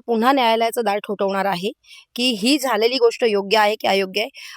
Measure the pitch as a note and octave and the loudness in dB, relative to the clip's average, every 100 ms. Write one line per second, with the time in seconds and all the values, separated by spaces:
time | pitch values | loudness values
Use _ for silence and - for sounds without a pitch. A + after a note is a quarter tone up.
0 | - A#3 A#3 C#4 A#3 A3+ A3+ A#3+ G#3+ G3+ | -2 0 2 2 2 2 0 -2 -2 -4
1 | - G3+ G3 G3 G3 F3+ G3 D4+ _ - | -6 -4 -2 0 -2 -4 -6 -10 _ -20
2 | _ - B3 A3 G#3+ D4 C4 G#3+ A3+ B3+ | _ -2 -2 0 0 0 0 0 0 2
3 | A#3 - A#3+ G3+ G3 G#3+ G#3 A3 A3+ G3 | 2 2 0 0 2 2 2 0 0 0
4 | F#3+ F#3+ A#3+ - - | 0 -4 -6 -8 -20